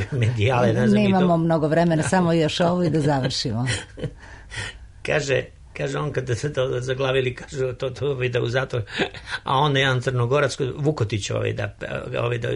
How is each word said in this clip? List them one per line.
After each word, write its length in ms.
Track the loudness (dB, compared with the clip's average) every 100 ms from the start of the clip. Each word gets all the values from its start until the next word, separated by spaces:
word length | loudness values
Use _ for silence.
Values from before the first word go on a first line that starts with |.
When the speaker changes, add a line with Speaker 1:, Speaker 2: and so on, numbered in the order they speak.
| -2
Speaker 1:
medijale, 600 | 0 0 2 2 4 4
ne 160 | 4 4
znam, 120 | 6
i 40 | 6
to. 40 |
Speaker 2:
Nemamo 260 | 4 4 4
mnogo 320 | 4 2 2
vremena, 340 | 4 4 2
samo 300 | 2 2 4
još 280 | 4 2 2
ovo 240 | 2 2 2
i 60 |
da 100 | 2
završimo. 680 | 2 2 0 -2 -2 -2 -2 -2 -6 -10 -10 -10 -20
Speaker 1:
<laughs> 720 | -20 -14 -10 -10 -12 -18 -12 -2
Kaže, 380 | 0 2 0 -2 -10 -18 -8
kaže, 220 | -6 -4
on 140 | -4
kada 220 | -4 -2 -2
se 180 | -2
to 280 | -2 -2 -2
zaglavili, 540 | -4 -2 0 0 0 -4
kaže, 400 | -10 -6 -4 -4
to, 160 | -6
to 320 | -4 -4 -2
ide 180 | -2 0
u 80 | 0
zatvor. 340 | -2 -2 -4 -4 -4 -4 -6 -12 -8
A 160 | 0 2
onda 220 | 4 4
jedan 200 | 2 2
Crnogorac, 560 | 0 0 2 2 2 0 -4 -2
Vukotić, 540 | -2 0 0 -2 -2
ovaj, 220 | -2 -2
da, 220 | -4 -6 -8 -8 -8 -6 -4
ovaj, 180 | -2 -2
da, 100 | -4